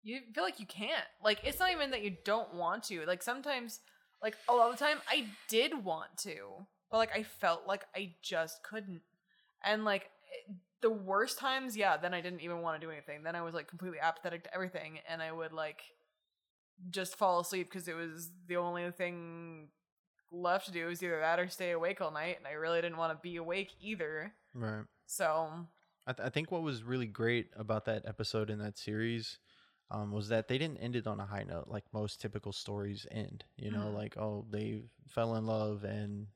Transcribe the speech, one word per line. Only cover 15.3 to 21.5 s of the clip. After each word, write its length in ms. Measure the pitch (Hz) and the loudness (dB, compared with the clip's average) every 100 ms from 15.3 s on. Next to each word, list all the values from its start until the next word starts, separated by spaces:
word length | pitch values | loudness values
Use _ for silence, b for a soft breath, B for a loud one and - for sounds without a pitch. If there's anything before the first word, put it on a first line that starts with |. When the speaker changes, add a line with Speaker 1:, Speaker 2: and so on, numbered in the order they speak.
Speaker 1:
would, 200 | 165 160 | -4 -6
like, 280 | 160 156 151 - _ _ _ _ _ _ _ _ _ 180 | -4 -4 -6 -18 _ _ _ _ _ _ _ _ _ -6
just 280 | 190 185 - | -4 -4 4
fall 240 | 196 175 | 6 6
asleep 280 | 175 190 180 | 4 -2 -2
'cause 200 | 190 175 | -6 -6
it 40 | 165 | -4
was 360 | 165 160 165 180 180 | -6 -6 -12 -14 -2
the 80 | 175 | 0
only 340 | 175 175 175 | 0 -2 -4
thing 800 | 180 180 175 170 165 165 160 151 _ _ _ _ _ _ | -2 -4 -4 -10 -10 -12 -14 -18 _ _ _ _ _ _
left 360 | 170 175 190 202 | 2 4 4 2
to 40 | |
do 140 | 175 165 | -2 -2
was 180 | 170 | -2
either 160 | 180 160 | 0 2
that 180 | 160 170 | 4 4
or 120 | |
stay 220 | 180 | 2